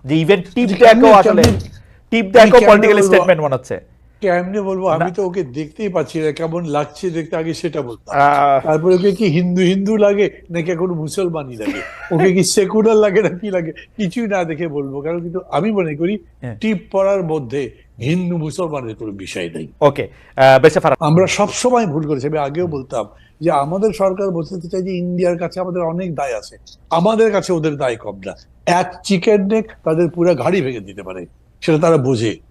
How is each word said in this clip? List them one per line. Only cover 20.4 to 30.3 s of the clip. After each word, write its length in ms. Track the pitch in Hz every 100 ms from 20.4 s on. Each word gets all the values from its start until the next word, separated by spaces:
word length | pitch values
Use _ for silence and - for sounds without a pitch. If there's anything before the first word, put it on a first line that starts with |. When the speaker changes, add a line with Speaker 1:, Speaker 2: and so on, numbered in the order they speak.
| 135 131 160 143
Speaker 1:
ফারহানা। 260 | - 135 156
Speaker 2:
আমরা 200 | 160 185
সবসময় 580 | - 202 - 247 247 208
ভুল 220 | 143 151
করেছি। 200 | 156 147
আমি 100 | 156
আগেও 300 | 143 151 180
বলতাম 380 | 143 131 127 104 _ _ _
যে 100 | 160
আমাদের 420 | 147 143 190 214
সরকার 360 | 190 196 190 196
বোঝাতে 380 | 170 147 190 170
চায় 160 | 190
যে 80 | 185
ইন্ডিয়ার 460 | 180 175 180 175 170
কাছে 220 | 170 185
আমাদের 220 | 185 180
অনেক 340 | 165 170 185 147
দায় 220 | 139 110
আছে, 200 | - 107 - - _
আমাদের 420 | 165 190 220 226
কাছে 220 | 202 -
ওদের 220 | 170 156 143
দায় 200 | 135 113
কম 260 | 104 98 95
না। 100 | 92 _ _ -
এক 280 | 175 180 -
চিকেন 420 | - 190 196 208 196
নেক 260 | 220 220 -
তাদের 260 | 165 160 175
পুরা 240 | 170 170